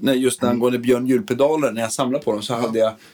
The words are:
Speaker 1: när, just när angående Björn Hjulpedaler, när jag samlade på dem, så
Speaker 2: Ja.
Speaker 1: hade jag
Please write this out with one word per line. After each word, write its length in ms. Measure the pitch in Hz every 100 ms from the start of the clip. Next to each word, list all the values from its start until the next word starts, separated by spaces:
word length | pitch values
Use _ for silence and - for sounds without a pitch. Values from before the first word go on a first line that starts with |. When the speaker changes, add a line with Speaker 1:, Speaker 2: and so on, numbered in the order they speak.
Speaker 1:
när, 140 | 131
just 280 | 127 127 -
när 60 | 123
angående 280 | 120 123 123
Björn 280 | 120 123 127
Hjulpedaler, 680 | 127 101 123 143 156 135
när 100 | 110
jag 100 | 113
samlade 320 | - 131 131
på 80 | -
dem, 100 | 104
så 100 | 104
Speaker 2:
Ja. 80 | 117
Speaker 1:
hade 180 | 117 113
jag 160 | 110 110 -